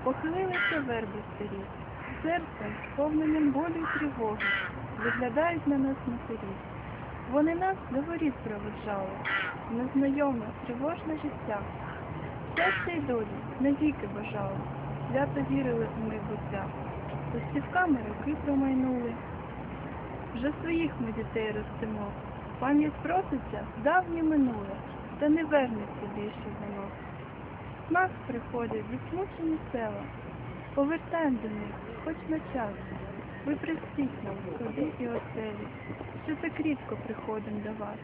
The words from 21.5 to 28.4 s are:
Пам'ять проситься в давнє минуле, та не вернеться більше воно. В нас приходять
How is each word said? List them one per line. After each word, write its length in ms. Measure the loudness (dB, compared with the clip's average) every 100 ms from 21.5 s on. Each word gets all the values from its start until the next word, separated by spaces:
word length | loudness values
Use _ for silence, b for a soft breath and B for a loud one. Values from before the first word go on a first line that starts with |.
| -2 -4 -4 -2 -2 -4 -6 -8 -8 -8 -2
Пам'ять 440 | 4 6 6 2
проситься 640 | 2 2 2 -2 -2 -4 -4 2
в 40 |
давнє 400 | 6 6 4 2
минуле, 540 | 6 6 6 4 -4 -6 -6 -8 -8 2
та 100 | 6
не 160 | 6
вернеться 600 | 6 6 6 0 -4 -4 -4 -4
більше 320 | -4 -4 -6 -6
воно. 280 | -4 -4 -6 -6 -10 -8 -10 -10 -10 -8 -8 -8 2
В 40 |
нас 180 | 4 4 0 -4
приходять 580 | -4